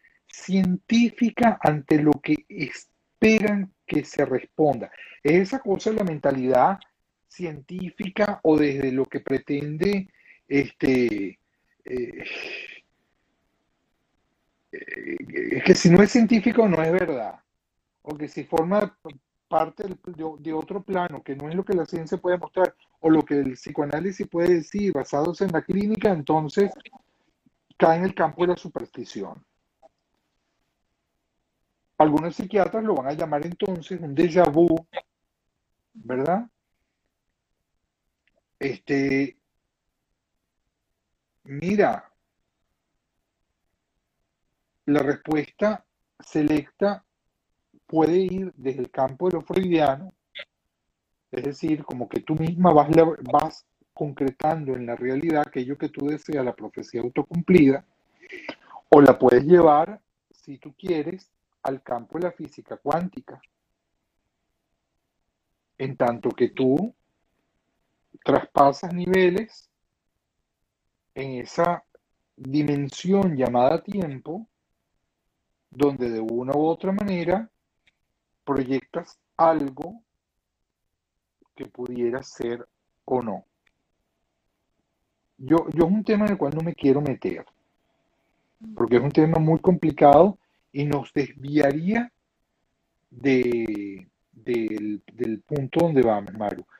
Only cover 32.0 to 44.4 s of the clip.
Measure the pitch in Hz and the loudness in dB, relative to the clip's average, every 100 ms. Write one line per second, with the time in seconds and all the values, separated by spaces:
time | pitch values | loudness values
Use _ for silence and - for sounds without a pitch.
32 | 151 151 170 - 190 202 175 220 220 175 | 2 2 -2 -8 -4 0 0 -2 -4 -4
33 | 135 156 160 147 165 175 196 180 - 180 | -4 -6 -4 -6 -6 -6 -6 -6 -10 -10
34 | 160 139 175 175 160 147 170 165 - - | -6 0 2 4 4 4 4 2 -4 -16
35 | - _ _ _ _ _ _ _ _ 113 | -16 _ _ _ _ _ _ _ _ -18
36 | 117 127 147 190 240 _ _ _ _ _ | -8 -4 -2 -2 -4 _ _ _ _ _
37 | _ _ _ _ _ _ _ _ _ _ | _ _ _ _ _ _ _ _ _ _
38 | _ _ _ _ _ - 135 107 - 139 | _ _ _ _ _ -8 -6 -6 -4 -2
39 | 139 135 139 - _ _ _ _ _ _ | 0 0 -2 -8 _ _ _ _ _ _
40 | _ _ _ _ _ _ _ _ _ _ | _ _ _ _ _ _ _ _ _ _
41 | _ _ _ _ 135 139 170 208 156 104 | _ _ _ _ -16 -8 -2 2 2 0
42 | - _ _ _ _ _ _ _ _ _ | -10 _ _ _ _ _ _ _ _ _
43 | _ _ _ _ _ _ _ _ _ _ | _ _ _ _ _ _ _ _ _ _
44 | _ _ _ _ | _ _ _ _